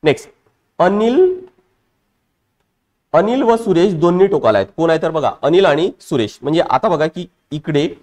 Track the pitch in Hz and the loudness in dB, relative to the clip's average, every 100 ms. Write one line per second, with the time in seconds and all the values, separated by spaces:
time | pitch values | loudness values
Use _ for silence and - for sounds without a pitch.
0 | 156 131 - _ _ _ _ _ 175 202 | 0 -2 -6 _ _ _ _ _ 0 2
1 | 226 262 370 370 - _ _ _ _ _ | 0 2 2 0 -12 _ _ _ _ _
2 | _ _ _ _ _ _ _ _ _ _ | _ _ _ _ _ _ _ _ _ _
3 | _ 156 202 254 247 226 233 170 190 165 | _ -2 0 0 0 0 0 2 2 2
4 | 170 175 196 160 120 104 98 - 165 160 | 0 2 2 2 0 0 -2 -2 0 0
5 | 165 160 131 - 135 175 196 147 180 - | -2 -2 -4 -2 0 2 2 0 -2 -6
6 | - 143 107 - 131 160 - 131 226 160 | -6 -4 -4 -6 -4 -2 0 0 0 -2
7 | 156 170 175 _ _ 147 160 147 151 - | -2 -6 -14 _ _ -12 -4 -2 -2 -6